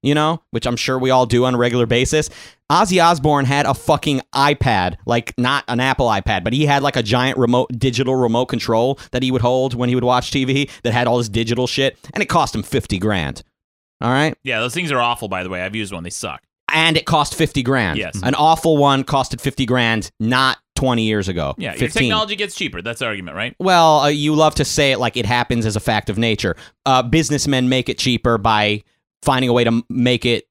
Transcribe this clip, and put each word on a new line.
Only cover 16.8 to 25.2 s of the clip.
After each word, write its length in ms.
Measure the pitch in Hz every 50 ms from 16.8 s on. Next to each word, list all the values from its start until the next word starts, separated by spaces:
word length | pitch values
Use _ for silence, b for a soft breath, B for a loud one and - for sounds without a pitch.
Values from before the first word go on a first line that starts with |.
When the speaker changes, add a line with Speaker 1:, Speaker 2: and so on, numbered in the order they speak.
| 160 165 156
Speaker 1:
it 80 | 156 -
cost 280 | - 165 151 143 - -
fifty 300 | - 160 - - 143 127
grand. 340 | 123 135 127 110 87 78
Speaker 2:
Yes. 220 | 104 98 82 - 101
Speaker 1:
An 140 | - 123 135
awful 400 | - 147 156 160 160 - 170 156
one 300 | 143 143 139 139 135 131
costed 340 | - 151 135 127 - - -
fifty 260 | - 139 - - 135
grand, 460 | 113 127 127 117 113 113 110 95 - _ _
not 380 | 110 113 127 127 135 131 - - _ _ _
twenty 280 | - 135 131 120 117 110
years 260 | 110 107 104 92 95
ago. 260 | 90 85 76 69 67
Speaker 2:
Yeah, 140 | - 175 113
your 80 | 71 -
Speaker 1:
Fifteen. 300 | 123 151 - 226 135 117
Speaker 2:
technology 260 | 220 214 220 202 208
gets 180 | 190 208 196 -
cheaper. 280 | - 196 135 95 87
That's 180 | 90 117 117 -
the 60 | 131
argument, 320 | 117 104 98 90 85 71
right? 180 | 92 110 123 - _
Speaker 1:
Well, 420 | 180 190 180 170 165 160 156 143
uh, 60 | 139 147
you 260 | 151 147 147 151 151
love 200 | 151 156 156 -
to 100 | - 143
say 260 | - - - 143 139
it 80 | 131 104
like 160 | 123 117 -
it 100 | 123